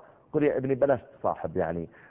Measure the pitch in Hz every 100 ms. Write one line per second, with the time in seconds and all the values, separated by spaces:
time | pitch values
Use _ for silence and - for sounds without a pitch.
0 | - - _ 151 147 - 131 127 139 120
1 | - - 98 82 85 85 80 85 80 -
2 | -